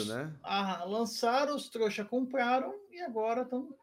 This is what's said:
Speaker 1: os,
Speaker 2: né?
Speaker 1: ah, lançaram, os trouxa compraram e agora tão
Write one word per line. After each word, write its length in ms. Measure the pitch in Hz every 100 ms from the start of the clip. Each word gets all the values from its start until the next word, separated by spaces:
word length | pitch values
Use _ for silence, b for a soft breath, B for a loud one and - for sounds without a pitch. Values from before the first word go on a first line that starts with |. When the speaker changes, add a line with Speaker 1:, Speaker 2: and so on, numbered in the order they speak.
Speaker 1:
os, 80 | 107
Speaker 2:
né? 300 | 117 156 151
Speaker 1:
ah, 420 | - 196 196 175
lançaram, 720 | 180 214 220 - 233 254 294 277
os 120 | -
trouxa 360 | 226 220 202
compraram 680 | 208 247 254 262 240 262 349 403 403
e 100 | 349
agora 440 | 339 220 220 233
tão 300 | 247 254 294 -